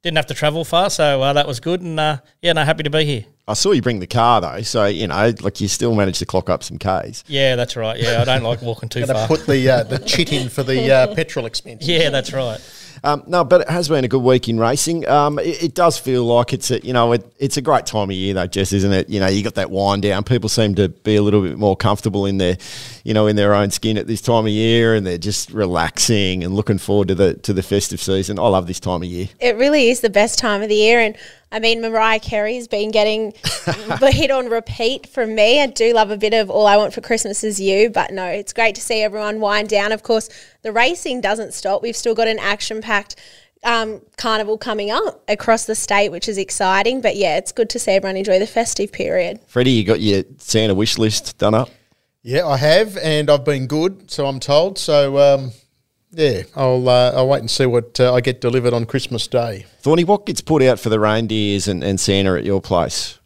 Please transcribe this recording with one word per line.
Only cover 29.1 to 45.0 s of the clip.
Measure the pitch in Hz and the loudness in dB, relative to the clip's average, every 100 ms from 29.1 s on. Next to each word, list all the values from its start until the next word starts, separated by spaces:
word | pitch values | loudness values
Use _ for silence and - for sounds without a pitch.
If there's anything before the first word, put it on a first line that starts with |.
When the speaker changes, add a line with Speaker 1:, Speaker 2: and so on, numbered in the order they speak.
| 87 98 _ | -8 -10 _
Speaker 4:
It | 247 220 | -2 2
really | 277 302 233 | 2 4 2
is | 247 | 2
the | 226 | 2
best | 190 - - | 2 2 0
time | 233 202 | -2 -2
of | 214 | 0
the | 214 | 2
year, | 214 240 | 4 4
and | 220 214 - - _ | 2 -4 -20 -20 _
I | 220 | -2
mean, | 226 226 | 0 0
Mariah | 226 226 220 220 | -2 0 2 0
Carey's | - 214 214 247 233 | -2 -4 -2 -6 -6
been | 208 214 | -4 0
getting | 214 208 214 220 | 2 2 0 -4
Speaker 2:
<laughs> | - - - - 208 214 - | -6 -8 -6 -6 -6 -6 2
Speaker 4:
the | 269 | 2
hit | 262 294 | 4 0
on | 269 247 | -2 -2
repeat | 226 220 - 233 269 - | -4 -6 -4 -4 -4 -8
from | - 220 220 | -6 -4 2
me. | 214 285 | 4 4
I | 277 | 2
do | - 226 | 2 2
love | 226 208 | 4 2
a | 208 | 0
bit | 214 | 0
of | 226 202 | 2 2
All | 214 214 | 4 6
I | 202 | 6
Want | 208 | 2
for | - | -6
Christmas | - 226 202 202 | -4 -4 -2 -4
Is | 214 196 | -6 -2
You, | 196 190 226 | 0 2 2
but | 196 - | 0 -4
no, | 190 180 | -6 -6
it's | 185 202 | -8 -8
great | - 226 - | -2 -2 -2
to | |
see | - 220 | -4 -2
everyone | 214 208 208 214 | -2 -4 -6 -4
wind | 208 208 208 | 0 0 0
down. | 202 208 | 0 0
Of | 214 | -4
course, | - 220 - - - _ | 0 -2 -2 -18 -20 _
the | 226 | -4
racing | 214 254 349 330 254 | 0 0 0 -6 -4
doesn't | 202 220 214 | -4 -4 -6
stop. | - 190 - | -8 -4 -2
We've | 233 226 | -4 -4
still | 240 220 | -4 0
got | 226 | 0
an | 214 | 0
action-packed, | 196 208 - 220 226 208 202 - - - _ _ 233 | -2 -4 -6 -8 -2 -2 -4 -20 -20 -20 _ _ -2
um, | 233 220 208 _ - | -2 -4 -10 _ -8
carnival | 233 220 208 220 | -2 -2 -2 -4
coming | 254 214 202 | -4 -6 -2
up | 247 | -2